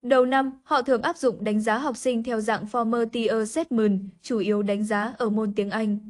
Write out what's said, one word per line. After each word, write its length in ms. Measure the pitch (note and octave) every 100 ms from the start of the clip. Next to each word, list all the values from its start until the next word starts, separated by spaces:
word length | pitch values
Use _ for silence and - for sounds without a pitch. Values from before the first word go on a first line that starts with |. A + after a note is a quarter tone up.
Đầu 240 | B3 C4 B3+
năm, 260 | C4+ C4+ C4
họ 200 | _ D4
thường 200 | B3+ B3
áp 160 | C#4 F4
dụng 260 | C4 F#3+
đánh 160 | G#3 G#3+
giá 180 | G#3+ G#3+
học 180 | D4 A3+
sinh 260 | C4 A#3+
theo 180 | A3+ A3+
dạng 240 | G#3+ G#3 G#3
former 340 | B3 A3+ A#3 A3+
tier 240 | A#3+ A3+
assessment, 680 | A3 A3 D#4 E4 A#3 G#3+ F#3+ G3 -
chủ 160 | - A#3
yếu 240 | G3 G#3
đánh 220 | G3 G3+
giá 300 | G#3+ G#3 A3 C4+
ở 100 | A#3
môn 220 | G#3+ G#3+
tiếng 180 | G#3 G3+
Anh. 280 | G3+ A3 G#3 G#3+